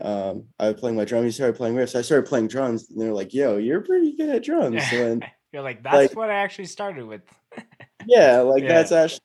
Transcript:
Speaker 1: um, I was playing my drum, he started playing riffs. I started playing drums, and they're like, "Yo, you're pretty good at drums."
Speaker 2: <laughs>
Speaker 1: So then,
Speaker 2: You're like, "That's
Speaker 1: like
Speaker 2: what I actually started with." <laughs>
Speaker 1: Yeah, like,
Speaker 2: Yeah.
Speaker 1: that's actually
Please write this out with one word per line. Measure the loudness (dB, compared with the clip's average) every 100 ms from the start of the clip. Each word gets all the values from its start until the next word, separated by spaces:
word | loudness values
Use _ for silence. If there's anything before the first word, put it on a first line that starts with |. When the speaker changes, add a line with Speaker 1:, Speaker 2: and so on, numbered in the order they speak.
| -6
Speaker 1:
um, | -6 -6 -8 -14 -4
I | -2
was | -2
playing | -4 -4
my | -2
drum, | 0 -2
he |
started | -2 -4 -2
playing | -4 -2
riffs. | -2 -4
I |
started | 0 0 2
playing | -2 -2
drums, | -4 -4 -4 -8
and | -6
they're | -4
like, | -4 -4
"Yo, | -2 -2 0
you're | -2 -4
pretty | 0 0 0 -2
good | -4
at | -4
drums." | -2 -2 0 -2 -2
Speaker 2:
<laughs> |
Speaker 1:
So | -2
then, | -2 -2 -8 _ _
Speaker 2:
You're | -12
like, | -10 -10
"That's | 2 4 4
Speaker 1:
like | 0
Speaker 2:
what | -4
I | -2
actually | -4 -8 -14
started | -10 -10 -10 -14
with." | -16 _ _ _
<laughs> | -20 -20 _ -20 _ 4
Speaker 1:
Yeah, | 8 8 6
like, | 4 2 4
Speaker 2:
Yeah. |
Speaker 1:
that's | 4 4
actually | 2 2 -2